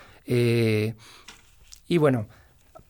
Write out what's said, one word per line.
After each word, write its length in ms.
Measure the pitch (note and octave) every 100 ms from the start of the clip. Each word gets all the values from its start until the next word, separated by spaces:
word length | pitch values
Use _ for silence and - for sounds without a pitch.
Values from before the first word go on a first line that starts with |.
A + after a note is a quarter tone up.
| - - -
Eh, 680 | B2 A#2+ A#2 A2+ G#2+ A2 A2 - - - - _ - - - -
y 100 | F3
bueno, 300 | D3 B2+ G#2 - - _ _ -